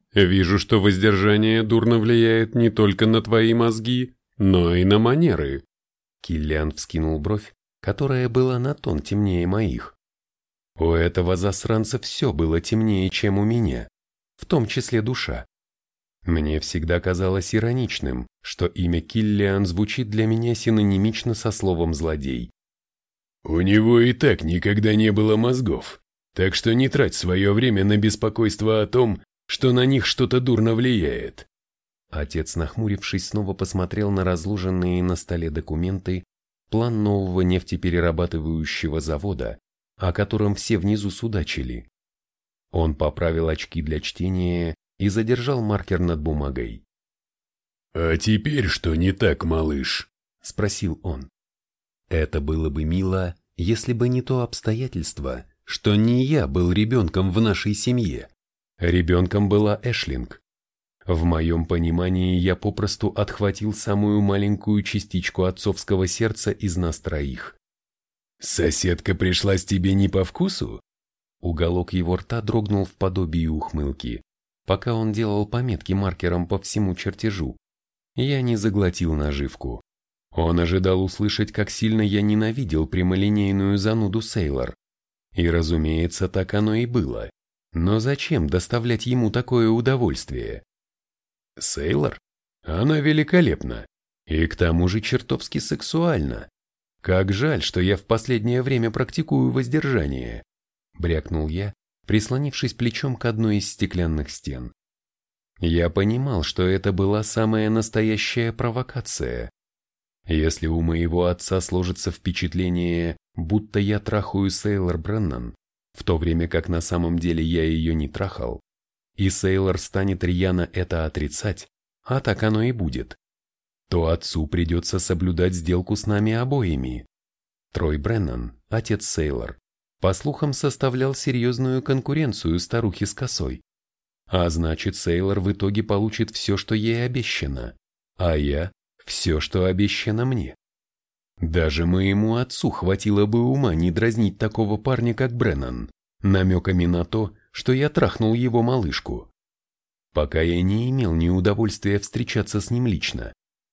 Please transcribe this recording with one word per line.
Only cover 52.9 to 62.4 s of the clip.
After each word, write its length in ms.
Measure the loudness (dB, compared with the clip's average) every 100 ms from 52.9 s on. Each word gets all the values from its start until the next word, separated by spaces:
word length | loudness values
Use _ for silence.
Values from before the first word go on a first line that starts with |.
| 0 0 0 -2 -6 _ -4
если 360 | -2 0 -2
бы 160 | 0 0
не 120 | 0
то 200 | 0 -2
обстоятельство, 1040 | -2 -4 -2 -2 -4 -4 -4 -6 -6 -8 -12 _ -12
что 300 | -2 2 4
не 280 | 4 4
я 240 | 2 2 2
был 240 | 2 2
ребёнком 600 | 2 2 2 2 0 0
в 80 | 2
нашей 320 | 2 2 -2
семье». 560 | -2 0 0 0 -4 -10 _ _ _ _ _
Ребёнком 720 | 2 2 4 2 2 2 2
была 300 | 4 2 0
Эшлинг. 580 | -2 -4 -4 -6 -8 -14 _ _ _ _ _ _ -2
В 180 | 2
моём 420 | 2 2 2 0 0
понимании 720 | 0 2 2 0 2 2
я 160 | 2